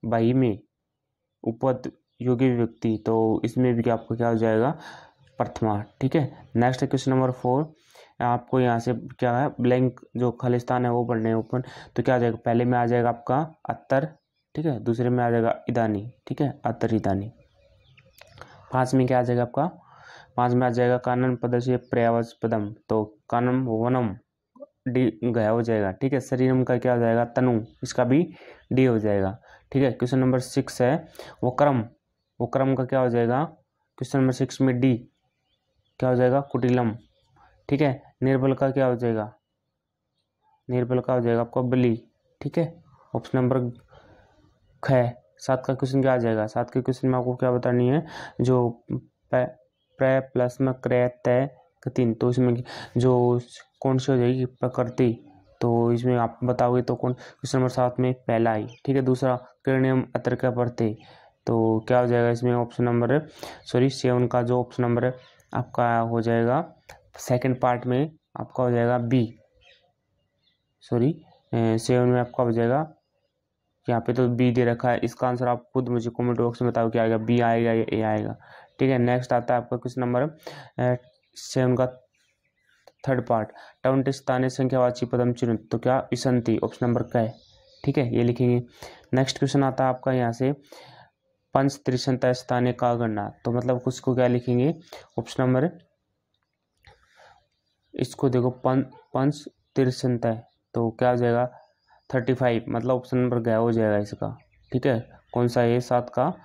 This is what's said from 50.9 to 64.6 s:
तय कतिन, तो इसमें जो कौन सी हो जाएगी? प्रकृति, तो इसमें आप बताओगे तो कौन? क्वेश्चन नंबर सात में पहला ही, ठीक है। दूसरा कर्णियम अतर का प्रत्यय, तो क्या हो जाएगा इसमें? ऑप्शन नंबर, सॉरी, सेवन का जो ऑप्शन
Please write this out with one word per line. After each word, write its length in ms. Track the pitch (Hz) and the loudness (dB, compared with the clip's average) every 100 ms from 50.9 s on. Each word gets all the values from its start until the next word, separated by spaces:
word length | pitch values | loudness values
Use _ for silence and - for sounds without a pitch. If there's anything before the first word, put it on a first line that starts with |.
| 123 123 - 131 | 2 0 -2 0
तय 240 | 123 139 - _ _ | 0 0 -8 _ _
कतिन, 300 | 135 131 117 | -6 0 0
तो 160 | 110 123 | 2 0
इसमें 340 | 123 123 120 - - - 120 | 2 2 0 -4 -14 -6 0
जो 420 | 127 123 123 120 120 - - _ | 2 4 2 0 -4 -20 -20 _
कौन 160 | 135 131 | -2 0
सी 140 | 131 | 0
हो 60 | 131 | 2
जाएगी? 280 | 120 131 123 | 2 0 -4
प्रकृति, 680 | - 127 135 117 - 123 - - - _ - | -4 -6 -2 -4 2 0 0 -10 -20 _ -4
तो 300 | 120 117 117 | 0 2 2
इसमें 240 | 120 127 123 | 0 0 0
आप 220 | 117 - | 0 -2
बताओगे 380 | 123 120 123 123 | -4 0 2 2
तो 140 | 117 123 | 0 -2
कौन? 180 | 127 | -2
क्वेश्चन 440 | 127 - - 127 131 | -4 -10 -14 -4 0
नंबर 120 | 127 | 0
सात 300 | - 123 127 | 0 -2 0
में 140 | 127 | -2
पहला 400 | 127 - 113 113 | -2 -2 0 2
ही, 140 | 110 113 - - | 0 -4 -10 -2
ठीक 100 | 135 | 0
है। 60 | |
दूसरा 340 | 127 127 131 123 - _ 131 | 2 2 0 -2 -6 _ -2
कर्णियम 380 | 131 131 131 - 117 | 2 2 0 -2 -4
अतर 200 | 123 123 | -2 0
का 160 | 127 | -2
प्रत्यय, 440 | 120 120 117 113 104 - - - _ - | 0 -2 0 -4 -4 -16 -20 -20 _ -2
तो 320 | 117 113 110 110 | 2 2 0 2
क्या 120 | 123 | 2
हो 80 | 120 | 4
जाएगा 220 | 120 120 | 2 2
इसमें? 240 | 117 123 | 2 0
ऑप्शन 300 | 120 117 - | 0 -2 -2
नंबर, 360 | 120 120 117 143 156 - - - - | 0 2 2 0 -2 -16 -18 -18 -4
सॉरी, 240 | 127 135 | 0 0
सेवन 380 | 131 127 123 120 | 0 0 0 2
का 140 | 123 | 0
जो 180 | 120 | 0
ऑप्शन 240 | 123 | 0